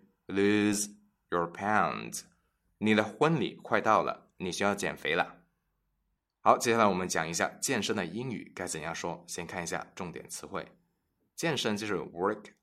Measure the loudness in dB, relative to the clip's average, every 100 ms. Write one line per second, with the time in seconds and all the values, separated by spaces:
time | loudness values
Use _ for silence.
0 | _ _ -6 2 4 4 2 2 -2 -10
1 | _ _ _ -2 -2 -4 0 2 2 -2
2 | -8 -12 -14 _ _ _ _ -2 4 4
3 | 4 2 2 2 0 -6 -2 2 4 4
4 | 4 -2 -10 -8 -6 0 0 0 -2 -2
5 | 0 0 0 -6 _ _ _ _ _ _
6 | _ _ _ _ 4 6 4 4 4 4
7 | 0 -2 -2 -2 -4 -2 -2 -2 0 -2
8 | -4 -6 -8 -8 -10 -10 -8 -8 -8 -6
9 | -6 -8 -10 -10 -8 -8 -6 -8 -8 -12
10 | -10 -10 -14 -14 -10 -10 -10 -16 _ _
11 | _ _ _ -6 -4 -2 -2 -2 -2 -4
12 | -4 -4 -2 -2 -8 -12